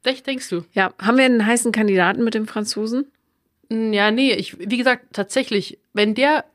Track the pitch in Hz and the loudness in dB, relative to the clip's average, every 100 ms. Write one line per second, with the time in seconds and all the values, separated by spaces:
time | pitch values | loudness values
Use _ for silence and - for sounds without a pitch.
0 | 247 262 - 254 - 175 165 - 190 - | -4 -4 -6 -8 -6 -8 -4 -2 -2 -2
1 | 196 254 262 240 208 233 233 220 214 190 | 2 4 4 4 2 2 0 0 2 2
2 | 175 233 233 226 220 214 214 - 220 247 | 2 2 -2 -2 -6 -6 -6 -6 -4 -4
3 | 277 _ _ _ _ _ _ 226 220 202 | -6 _ _ _ _ _ _ -4 -2 2
4 | 208 226 269 214 185 - 196 240 254 247 | 2 2 2 0 -6 -10 -4 0 0 0
5 | _ - 196 262 262 202 - - _ 208 | _ -8 -4 -4 -2 -4 -4 -16 _ 0
6 | 208 220 277 302 - | 0 2 2 0 -2